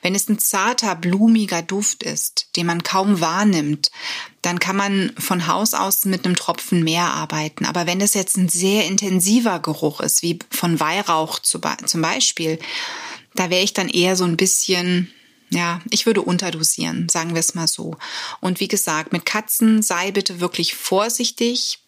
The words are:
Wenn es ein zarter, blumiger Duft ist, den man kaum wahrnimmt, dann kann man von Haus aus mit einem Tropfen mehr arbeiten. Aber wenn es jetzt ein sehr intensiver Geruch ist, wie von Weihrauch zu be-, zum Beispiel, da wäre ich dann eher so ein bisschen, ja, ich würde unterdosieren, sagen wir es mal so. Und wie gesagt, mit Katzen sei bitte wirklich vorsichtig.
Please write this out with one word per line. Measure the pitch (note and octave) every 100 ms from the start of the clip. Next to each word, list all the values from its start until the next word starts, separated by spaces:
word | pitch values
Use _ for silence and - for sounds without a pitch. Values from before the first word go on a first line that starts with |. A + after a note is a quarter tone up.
Wenn | F3+
es | G3 -
ein | G#3
zarter, | - G3+ G3+ B3+ A3
blumiger | F3 F3 F#3+ A3+ A3+ G3+ E3+
Duft | E3 F#3+ G#3+ -
ist, | - D3+ - - - -
den |
man | E3+ E3+
kaum | - F#3+ G3 G3
wahrnimmt, | E3 F3 G#3+ F3 D3 D3 - - - - - _
dann | F3 F3
kann | F3+ G3
man | G3+ G3 F#3 -
von | - F3+ E3
Haus | F3+ A3
aus | - F#3+ G3 G3
mit | F#3
einem | F3+
Tropfen | F3+ - E3+ - F3
mehr | D#3+ E3 F3
arbeiten. | D#3 D#3 D#3 D#3 - D3
Aber | E3+ E3+
wenn | F#3
es | G3+
jetzt | G#3 F#3 -
ein | F3+
sehr | F3 F#3+ G#3 F#3
intensiver | F#3+ G3+ F#3 F3+ A3+ A#3 F3
Geruch | D#3 D3+ D3+ D3+
ist, | D3 -
wie | E3+ E3+ -
von | - F3 E3
Weihrauch | D#3 F3+ G#3 D#3+ D#3+ -
zu | - -
be-, | E3 -
zum | - E3+
Beispiel, | D#3+ F3+ - - E3 D#3+ - - - - - - -
da | - F3+
wäre | F3+
ich | G3+
dann | - F3+
eher | F3 F3+ F#3
so |
ein | F3+ E3
bisschen, | F#3+ F#3+ - F3+ F3+ F3+ F3+ - _ _ _
ja, | F3 E3+ F3 -
ich | - -
würde | G#3
unterdosieren, | - F3+ F#3 E3 D#3+ - E3 E3 E3+
sagen | F3 E3
wir | E3
es | D#3+
mal | F3 D#3+
so. | - - D#3 - - - -
Und | F3+ F3+
wie | G3
gesagt, | G3+ - D#3 D#3
mit | F3 -
Katzen | G#3+ A3 - A3 A3
sei | G#3+ F3 F#3+
bitte | G3+ G3 F3
wirklich | F3 - E3+
vorsichtig. | - - F#3 A3 A#3 A#3+ - A#3 B3 - -